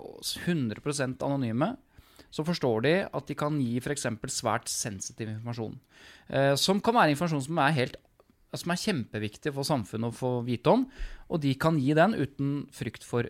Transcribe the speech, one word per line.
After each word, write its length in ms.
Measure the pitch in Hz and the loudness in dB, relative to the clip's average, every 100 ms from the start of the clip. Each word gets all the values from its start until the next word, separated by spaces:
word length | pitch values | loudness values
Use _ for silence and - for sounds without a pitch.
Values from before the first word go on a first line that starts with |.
| - - - - - | -12 -10 -8 -4 -2
hundre 320 | 170 120 104 | 0 0 -2
prosent 380 | 147 143 127 127 | -4 -2 -2 -2
anonyme, 540 | 139 139 123 113 170 262 _ - - - - | -2 0 0 0 0 -2 _ -20 -20 -20 -10
så 140 | - 156 | -6 -2
forstår 340 | 170 131 110 131 | 0 2 2 4
de 80 | 180 - | 2 0
at 160 | 143 - | -4 -6
de 80 | 143 | -4
kan 220 | 147 151 | -2 0
gi 220 | 123 123 | 0 -2
for 80 | 143 | -4
eksempel 400 | 143 123 110 127 | -4 -4 -4 -6
svært 380 | - 117 110 - | -4 0 -2 -2
sensitiv 560 | - 123 98 - - 110 | -6 -6 -8 -10 -8 -8
informasjon, 480 | 107 117 117 107 - - - - - - | -8 -8 -6 -8 -10 -18 -20 -20 -20 -4
eh, 260 | 135 139 139 | 2 4 4
som 240 | - 196 | 4 2
kan 160 | 233 233 | 4 6
være 160 | 165 | 6
informasjon 320 | 139 175 151 | 4 2 0
som 160 | 131 165 | 0 2
er 120 | 139 156 | 4 4
helt, 220 | 131 - _ _ _ _ _ - | 0 -4 _ _ _ _ _ -8
som 160 | 175 | -4
er 80 | 175 | -2
kjempeviktig 720 | - 175 104 110 104 - 151 | 0 -2 -2 -4 -6 -6 -6
for 100 | 139 139 | -2 0
samfunnet 440 | 147 101 110 117 | 0 -2 -4 -4
å 40 | 110 | -2
få 160 | 127 123 120 | -2 -2 -2
vite 260 | 117 - | 0 4
om, 140 | 220 254 - - - - | 4 2 -4 -10 -10 -6
og 120 | 175 | -2
de 120 | 139 135 | 0 2
kan 220 | 165 160 | 2 2
gi 160 | 131 | 4
den 220 | 151 185 226 | 6 6 4
uten 380 | 135 - 139 143 - | -2 -2 -4 -4 -8
frykt 320 | - 120 - | -8 -8 -8
for 200 | - 120 113 | -4 -2 -2